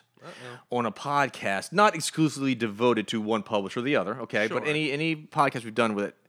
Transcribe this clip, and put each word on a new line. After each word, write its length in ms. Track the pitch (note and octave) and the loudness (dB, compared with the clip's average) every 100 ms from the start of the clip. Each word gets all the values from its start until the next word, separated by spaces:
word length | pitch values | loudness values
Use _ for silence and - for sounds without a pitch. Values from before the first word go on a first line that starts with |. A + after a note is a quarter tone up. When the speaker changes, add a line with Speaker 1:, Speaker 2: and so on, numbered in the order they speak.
| _ _ | _ _
Speaker 1:
Uh-oh. 540 | D#3+ F3+ B2 A#2+ - B2 | -18 -16 -14 -14 -4 -2
Speaker 2:
on 80 | A#2 | 0
a 60 | |
podcast, 800 | G2 C#3+ C#3+ C#3 - A2 G2 - | -2 0 2 2 0 -2 -2 -2
not 240 | F3 G#3+ E3+ | 2 4 2
exclusively 600 | - - D#3 C3+ C3+ B2 | -2 0 0 2 -2 0
devoted 520 | A2+ G2+ B2 A2 G2 | -2 2 4 4 0
to 120 | A2+ | -2
one 220 | G#2+ A2 | 0 -2
publisher 360 | G2 G#2+ F#2+ - | 0 -2 -2 -4
or 40 | |
the 120 | B2 C#3 | 0 0
other, 240 | F2+ B2+ | 0 -4
okay? 260 | A2+ A2 A3 | -4 0 0
But 160 | D#3+ | 0
Speaker 1:
Sure. 40 | D3 | 0
Speaker 2:
any, 240 | D3+ D3+ | 0 0
any 240 | C#3+ D#3+ D#3 | -2 -2 -4
podcast 480 | D3+ D3+ C#3 C3+ | -4 2 2 0
we've 120 | A2+ A2 | -4 2
done 180 | A2+ G2+ | 2 2
with 100 | G2 | -4
it 100 | - | -6